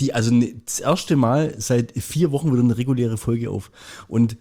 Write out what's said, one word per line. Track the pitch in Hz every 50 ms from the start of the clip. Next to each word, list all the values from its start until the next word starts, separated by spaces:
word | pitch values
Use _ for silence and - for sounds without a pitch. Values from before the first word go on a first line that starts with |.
die, | 139 135 -
also | 117 110 117 120
ne, | 120 120 - - 113 -
das | - - -
erste | - 139 160 - - - 170
Mal | 143 123 113 123 147 160 - - 107
seit | 110 - 127 120 120 - -
vier | - - - - - - 156 139
Wochen | 143 156 160 131
wieder | 120 120
eine | 123 117 110
reguläre | 123 131 135 120 123 117 113 107
Folge | - - 117 117 117 -
auf. | 98 104 - - _ - - - - - - -
Und | - 113 117 110 110 -